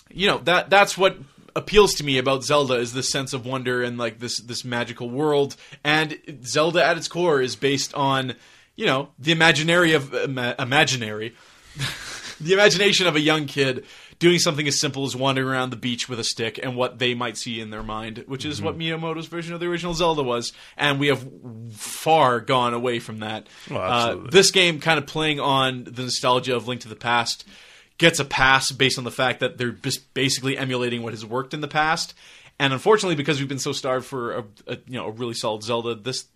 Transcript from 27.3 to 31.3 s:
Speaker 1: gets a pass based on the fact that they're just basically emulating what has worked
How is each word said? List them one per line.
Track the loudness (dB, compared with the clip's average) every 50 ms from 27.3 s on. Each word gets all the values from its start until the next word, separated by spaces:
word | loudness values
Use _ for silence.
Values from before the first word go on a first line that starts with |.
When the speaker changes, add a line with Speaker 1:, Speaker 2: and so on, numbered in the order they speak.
| -4 -8 -10 -20 -20 -20 -20 -20 -20 -20 -20 _ _
Speaker 1:
gets | 4 4 4 4 4
a | -2
pass | -2 2 4 6 6 6 4 4 0 0
based | 2 2 2 2
on | 0 -6
the | -6
fact | -2 0 0 0 0 0
that | -2 -2 -2
they're | -2 -4 -4
just | -4 -6 -6 -6 -6 -6 _ _ -2
basically | 0 0 0 0 -2 -2 -4 -2
emulating | -2 -4 -4 -2 -2 -2 -2 -2 -4
what | -6 -8 -10
has | -10 -10
worked | -6